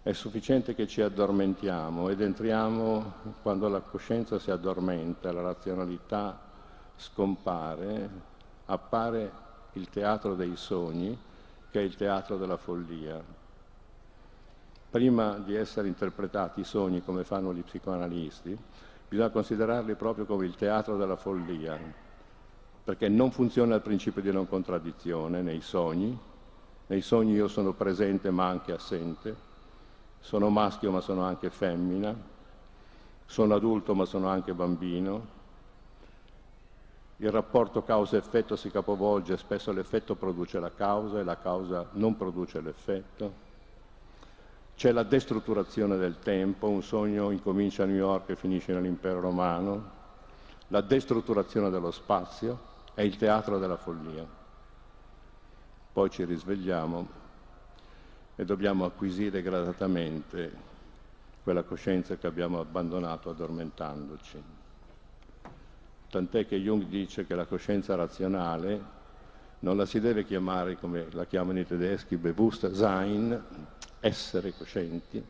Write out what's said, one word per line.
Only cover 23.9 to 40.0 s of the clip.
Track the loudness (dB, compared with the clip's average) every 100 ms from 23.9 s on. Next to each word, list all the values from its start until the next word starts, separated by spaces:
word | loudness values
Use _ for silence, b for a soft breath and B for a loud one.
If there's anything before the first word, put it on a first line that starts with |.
| 0 0 -2
di | 0
non | 0 0
contraddizione | -2 0 -2 -4 -8 -4 -2 -2 -2
nei | -2 -4
sogni. | -2 0 2 0 -2 -4 -12 -20 -20 -20 -20 -20 -2
Nei | -2
sogni | 4 4 6
io | 6 4
sono | 2 0
presente | 2 0 2 2 2 2
ma | 2 2
anche | 0 -4
assente, | -6 -4 -4 -4 -6 -8 -10 -14 -20 B B B B B -20
sono | -2 4 6
maschio | 6 4 2 0
ma | 0
sono | 0 0
anche | 0 -2 -6
femmina, | -2 0 0 0 0 -2 -4 -12 -20 -20 -20 -20 B B B B B -10
sono | 4 6
adulto | 6 4 2 2
ma | 2 2
sono | 0 2
anche | 0 0
bambino. | -2 0 0 0 -2 -2 -4 -8 -18 -20 -20 -20 -20 -20 B B B B B -20 -20 -20 -20 -20 -20 -20 -2
Il | 2
rapporto | 2 4 4 4 2
causa-effetto | 2 4 4 2 2 0 2 -2
si | -2
capovolge, | -2 0 2 4 2 2 -4
spesso | -2 -4 -2
l'effetto | -2 0 -2